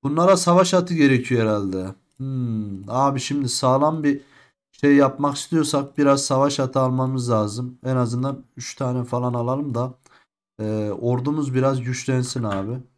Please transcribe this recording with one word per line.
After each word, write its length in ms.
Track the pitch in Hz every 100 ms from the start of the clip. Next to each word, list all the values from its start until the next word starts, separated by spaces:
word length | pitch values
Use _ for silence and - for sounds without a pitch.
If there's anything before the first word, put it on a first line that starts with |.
Bunlara 340 | 135 151 175 185
savaş 380 | 175 175 175
atı 200 | 185 175
gerekiyor 480 | 170 143 131 - 123
herhalde. 520 | 110 104 98 95 92 98 _ _
Hmm, 760 | 135 131 123 110 104 98 101
abi 300 | 120 139 139
şimdi 280 | - 143 135
sağlam 540 | - 131 131 151 160
bir 160 | 147 143 - _ _ _ _
şey 240 | _ 143 143
yapmak 400 | 139 135 143 143
istiyorsak 640 | - 165 151 143 139 -
biraz 260 | 147 139
savaş 360 | - 131 143 139
atı 200 | 131 135
almamız 500 | 127 127 127 131 120
lazım. 480 | 110 107 110 127 127
En 120 | 127 131
azından 480 | 120 120 127 - - -
üç 180 | 123
tane 300 | - 131 127
falan 300 | 127 123 123
alalım 400 | 120 117 135 143
da, 200 | 117 127 123 _ _ _ _ _ -
e, 300 | 107 107 107 98
ordumuz 540 | 117 123 131 151 139
biraz 280 | 127 135 131
güçlensin 600 | 120 127 - 127 123 127
abi. 360 | 113 98 98 127 127